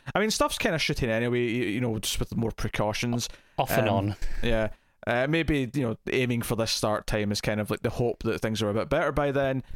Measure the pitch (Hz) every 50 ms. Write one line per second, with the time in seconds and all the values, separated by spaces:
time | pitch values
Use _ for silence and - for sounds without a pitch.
0 | - - - 180 208 220 214 - 294 302 - - - 226 170 151 - - 147 -
1 | 139 117 110 113 120 123 120 123 123 120 107 123 117 95 98 120 123 120 110 110
2 | - - - - - - - - 113 110 - - - 104 - - 107 107 107 -
3 | - 120 120 120 - - - - - _ _ - 135 - - - 113 107 98 98
4 | 98 104 101 - - - - - - 117 113 110 110 107 - - _ _ _ _
5 | - - 120 123 131 139 156 165 156 143 156 139 131 113 135 147 131 113 110 -
6 | - - - 127 127 123 123 117 113 - 120 107 113 107 - - - 110 104 -
7 | - - - 107 104 104 104 - - - 107 107 104 - 104 - - 117 - -
8 | 123 120 - - - 113 98 - - 110 110 101 110 104 101 113 98 - 135 156
9 | 170 147 139 147 147 143 131 139 139 135 135 131 - - -